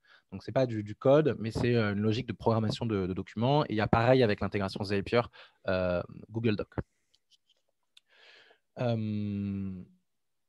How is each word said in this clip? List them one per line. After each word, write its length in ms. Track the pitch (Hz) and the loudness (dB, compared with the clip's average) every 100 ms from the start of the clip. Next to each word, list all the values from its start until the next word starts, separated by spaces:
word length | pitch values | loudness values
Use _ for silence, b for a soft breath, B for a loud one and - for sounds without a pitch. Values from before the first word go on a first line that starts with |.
| b b _ | b b _
Donc, 120 | 95 | -14
c'est 100 | - | -4
pas 120 | 127 131 | -2 0
du, 160 | 110 | -2
du 140 | 104 107 | -6 0
code, 400 | 131 147 151 110 | 4 6 4 0
mais 120 | 110 | -4
c'est, 240 | - 120 120 | -2 0 2
euh, 160 | 104 | 2
une 80 | 101 | 0
logique 260 | 107 107 123 | 0 0 -4
de 60 | |
programmation 540 | 101 117 113 107 - 117 | -4 0 0 0 -2 -2
de, 200 | 101 92 | -2 -2
de 80 | |
documents. 520 | 92 95 107 120 147 - | -4 -6 -2 2 2 0
Et 60 | |
il 40 | 107 | 0
y 60 | |
a 60 | 104 | 2
pareil 360 | 113 117 131 | 4 6 6
avec 160 | 113 101 | 4 2
l'intégration 420 | 98 104 98 - | -2 -2 -4 -4
Zapier, 420 | 98 101 92 120 117 B B B - | -4 -4 0 0 0 B B B -4
euh, 340 | 92 90 87 - - - | -2 0 -2 -4 -12 -10
Google 260 | 110 117 98 | -2 0 0
Doc. 140 | - - - _ _ _ _ _ _ _ _ _ _ _ b b b b b b _ - | -2 -8 -10 _ _ _ _ _ _ _ _ _ _ _ b b b b b b _ -4
Euh, 960 | 123 113 107 104 104 101 101 98 95 92 - _ _ _ _ _ | -2 -2 -2 -4 -4 -4 -4 -4 -6 -8 -14 _ _ _ _ _